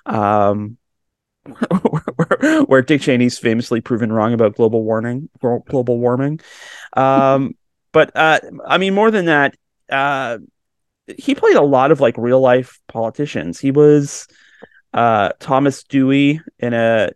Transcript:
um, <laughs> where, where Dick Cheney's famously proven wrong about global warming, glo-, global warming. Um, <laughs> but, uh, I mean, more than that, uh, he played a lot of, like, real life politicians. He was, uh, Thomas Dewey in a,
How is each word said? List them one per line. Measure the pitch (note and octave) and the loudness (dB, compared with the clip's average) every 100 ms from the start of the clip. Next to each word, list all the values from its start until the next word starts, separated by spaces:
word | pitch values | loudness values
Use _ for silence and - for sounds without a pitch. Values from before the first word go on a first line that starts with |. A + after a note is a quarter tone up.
| - | -8
um, | A2+ G#2 G#2 G2+ G#2 G#2+ A#2+ _ _ _ _ _ _ - | -2 2 2 2 0 -6 -14 _ _ _ _ _ _ -20
<laughs> | - - F#3 - D#3 - - | -10 -4 -2 -2 -4 -6 -6
where, | E3 - D4 D#4+ | -4 -2 0 0
where | - C3+ | 2 2
Dick | B2+ D3 | 2 0
Cheney's | - B2 B2 - | 0 0 0 0
famously | A#2 A2+ A#2+ A2+ | -2 -2 -2 -6
proven | - A#2 A2+ | -2 -4 -2
wrong | A2 A2 | 0 0
about | A#2 G#2+ - | 2 0 2
global | A2+ A2+ | 0 0
warming, | A2 A2 A#2+ B2 D#3 _ | -2 -4 -4 -8 -12 _
glo-, | B2 A#2+ - | -4 -4 -4
global | C3+ B2 A#2+ | -4 -2 -2
warming. | A#2+ B2+ C#3 D#3 - - - - - | 0 0 -2 -6 -12 -20 -20 -20 -8
Um, | C3 C3+ C3+ C3+ C3+ C3+ - _ | -2 0 2 2 2 -2 -8 _
<laughs> | _ _ | _ _
but, | - F#3+ - | 0 0 0
uh, | D#3 D#3 - - - | 0 0 -2 -14 -4
I | E3 | -2
mean, | F#3+ G3 | 0 0
more | A3 | 2
than | G#3+ E3+ | 2 2
that, | D3 C#3 - _ _ - | 2 0 -4 _ _ -8
uh, | C3+ C#3+ C#3 B2 A2+ - _ _ _ _ _ - | -4 -2 -4 -6 -10 -14 _ _ _ _ _ -20
he | - - - | -10 -6 0
played | A4+ C#4 | 2 4
a | |
lot | D3 C3 C#3 | 4 4 4
of, | D3 | 2
like, | B2+ - | 2 0
real | A#2+ C3 | 0 2
life | B2+ B2+ B2 _ - | 4 2 -2 _ -14
politicians. | A#2 A2+ - D3 - D#2 B2+ | -8 -8 -6 -8 -6 -8 -6
He | C#3 | -2
was, | C#3 D3 D3 C#3+ - - _ _ _ - _ _ | 4 6 6 2 -8 -18 _ _ _ -20 _ _
uh, | - A#2 G#2+ G2 - | 0 2 2 0 -4
Thomas | - C3 C#3+ C3+ | -2 0 0 -2
Dewey | - C#3 C3+ C#3 C#3+ D#3 - _ | -4 -2 2 2 2 -2 -8 _
in | A#2+ | -4
a, | A#2 A2+ A2+ F#2+ | -2 0 0 -2